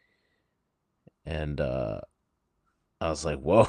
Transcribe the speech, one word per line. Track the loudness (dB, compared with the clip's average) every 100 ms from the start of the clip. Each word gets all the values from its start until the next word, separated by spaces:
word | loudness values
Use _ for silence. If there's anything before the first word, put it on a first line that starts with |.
| _ _ _ _ _ _ _ _ _ _ -20 _ -8
And, | -6 -4 -4
uh, | -2 -2 -4 -6 -12 _ _ _ _ _ _ _ _ _
I | -6
was | -4
like, | -4 -4
"Whoa, | 4 6